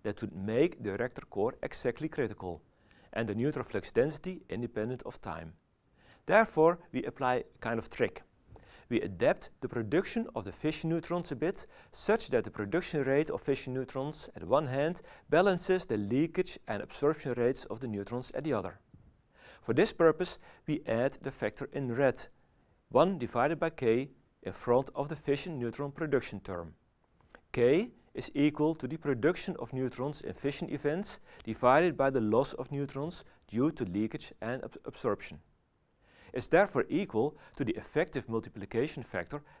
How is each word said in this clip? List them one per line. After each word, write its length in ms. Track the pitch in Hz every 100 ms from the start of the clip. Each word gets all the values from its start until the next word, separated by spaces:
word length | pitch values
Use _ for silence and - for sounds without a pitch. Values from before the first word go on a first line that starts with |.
that 180 | 107 101
would 140 | 101 95
make 460 | 98 117 170 -
the 120 | 107
reactor 320 | 98 123 - -
core 260 | 101 110 -
exactly 460 | - - 127 - 156
critical, 540 | - 113 87 92 82 _ _ _ _ _
and 140 | - 113
the 80 | 104
neutron 300 | 135 139 -
flux 260 | 101 -
density 500 | 113 147 147 185 185 -
independent 520 | 104 120 107 110 127
of 160 | - -
time. 320 | 98 80 82 - _ _ _ _ - - -
Therefore, 540 | 196 220 - 160 175 -
we 120 | 127
apply 320 | 127 - 127 123
a 80 | - -
kind 200 | 117 117
of 100 | -
trick. 320 | - 110 - - _ _ - - - -
We 120 | 117
adapt 480 | 101 90 127 196 - -
the 80 | 123
production 600 | 120 107 156 196 226 233
of 120 | - 95
the 60 |
fission 380 | - 156 156 165
neutrons 420 | 165 - 175 170
a 40 | 127
bit, 320 | 160 196 - - -
such 380 | - - 220 -
that 160 | 120 107
the 60 |
production 520 | - 101 160 - 151
rate 260 | 131 139 156
of 120 | 143
fission 320 | - 135 -
neutrons 560 | 131 127 135 143 - - -
at 100 | 82
one 220 | 135 135
hand 340 | 135 156 180 - - -
balances 560 | 156 202 180 - 185 -
the 120 | 107
leakage 600 | 101 127 165 175 180 - -
and 120 | 104
absorption 520 | - - 143 156 143
rates 320 | 123 120 131 -
of 160 | 113
the 60 | 127
neutrons 440 | 104 101 123 123
at 140 | - 151
the 80 |
other. 260 | 113 90 - _ - - _ _ _ - -
For 120 | -
this 180 | 123 220
purpose, 480 | - 165 156 180 - - - -
we 140 | 151 -
add 300 | 113 135 -
the 100 | 139
factor 360 | - 110 - 139
in 200 | 143 131
red, 340 | 120 135 - - _ _ _ _ _ _
one 280 | 127 180 180
divided 420 | 117 120 139 165
by 120 | 165
k, 380 | 160 117 117 139 - _ _
in 100 | -
front 360 | - - 120 131 -
of 140 | 143
the 60 | 151
fission 420 | - 143 185 147
neutron 320 | 120 113 143
production 480 | - 160 131 - 101
term. 340 | - 90 82 - _ _ _ _ _ - _
K 400 | - 120 160 247 - _
is 180 | - -
equal 400 | - 147 147 151 160
to 120 | 127
the 80 | 160
production 600 | 147 123 143 180 - -
of 140 | 117
neutrons 480 | 131 127 123 139 147
in 120 | -
fission 360 | - 139 - -
events 500 | 143 143 165 - - - -
divided 540 | - 107 123 139 175 135
by 120 | 135
the 120 | 135
loss 320 | 107 113 143
of 180 | - 131
neutrons 540 | 143 143 135 156 - - - -
due 220 | 107 147
to 120 | 156
leakage 480 | 101 95 110 147 - -
and 220 | 110 131
ab-, 140 | - - -
absorption. 540 | - 117 101 - 73 - _ _ _ _ _ _ _ -
It's 140 | 127 -
therefore 380 | 165 202 - -
equal 480 | 147 208 110 143 - - -
to 80 |
the 100 | 123
effective 540 | - - 151 185 135 -
multiplication 720 | 113 110 107 98 113 139 -
factor 400 | 117 95 85 143 - -